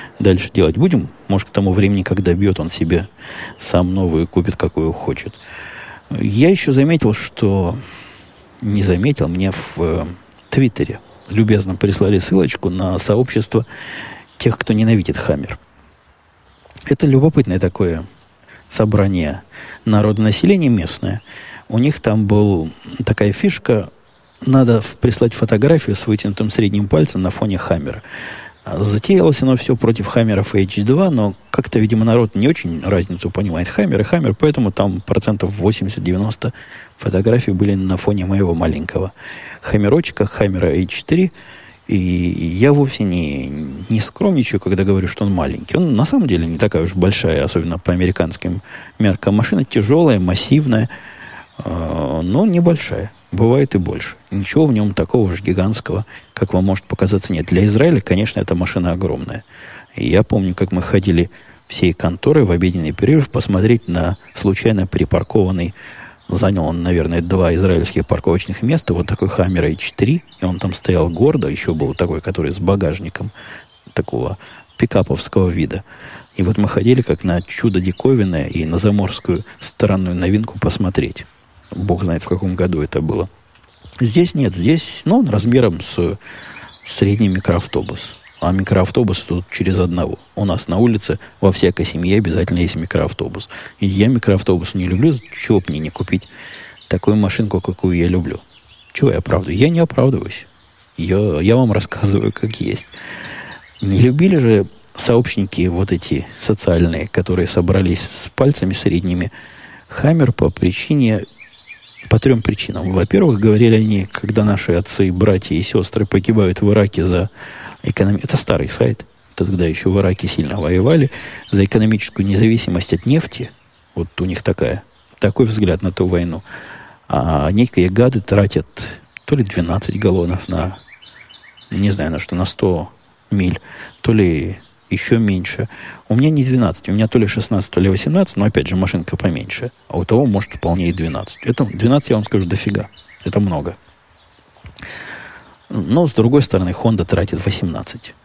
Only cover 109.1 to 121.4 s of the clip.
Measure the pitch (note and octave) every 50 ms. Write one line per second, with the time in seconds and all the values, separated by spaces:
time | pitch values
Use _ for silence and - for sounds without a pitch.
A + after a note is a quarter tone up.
109.1 | F2 F2+ F2+ G2+ - - - - - - - - - - - _ - - - C#3+
110.1 | E3 E3 C#3 - - - - - - - F#2 F2+ F#2 - - - D3+ D3 B2+ A2+
111.1 | G#2+ F#2 - - - _ - - - - - - - - - - - - - -
112.1 | - A2+ - C3+ B2+ A2+ - - G#2+ - - - - F2+ - F#2 F#2+ F#2 F2+ -
113.1 | - G3 G3 D#3 A#2 G2 G#2+ A2 G#2+ A2 A#2+ A2+ A2+ A2 A2 G#2+ G#2 G2 F#2 -
114.1 | - - - G2+ G#2 A2 G#2 G#2 G2+ F#2 - - F2 E2+ - - - - G2 F#2
115.1 | F2+ F2+ G#2+ G2+ F#2+ F#2 - - - E2 - - - A#2 G#2+ - - A#2 G#2 -
116.1 | - G2 F#2+ - A2 A2 G2 F2+ F#2 - G#2 G2+ G#2 G#2+ G2+ G2 - F2+ E2+ F2+
117.1 | F2+ F2+ F#2+ - - - - - - - - - - - - - - - F#2+ G2+
118.1 | G#2 - - - - C3+ - - - - C2+ - - - A#2 A#2+ A2 - - -
119.1 | _ _ _ _ _ - F#2+ F#2+ F#2+ F2 F2 E2 D#2+ - - F#2+ F#2 G2 F#2+ F#2
120.1 | F#2+ - - F#2 - - D#3+ - - G#2 - D2+ F#2 F#2 G2 C#3 E3 E3 C3+ C3+
121.1 | - - - - - -